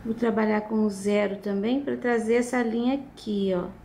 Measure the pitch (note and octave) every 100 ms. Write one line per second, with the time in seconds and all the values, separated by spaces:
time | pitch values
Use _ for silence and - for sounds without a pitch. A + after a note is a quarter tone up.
0 | A#3 A3 A#3 G#3+ G#3+ G#3+ G#3 A3 G#3+ G3
1 | G3 G#3 G3+ G3 G#3 G3 G#3 C4 C#4+ B3
2 | B3 A#3+ A3 A#3+ A#3+ B3 A#3 A3+ A#3+ C#4
3 | C#4 - - G#3 G3 F3+ - G3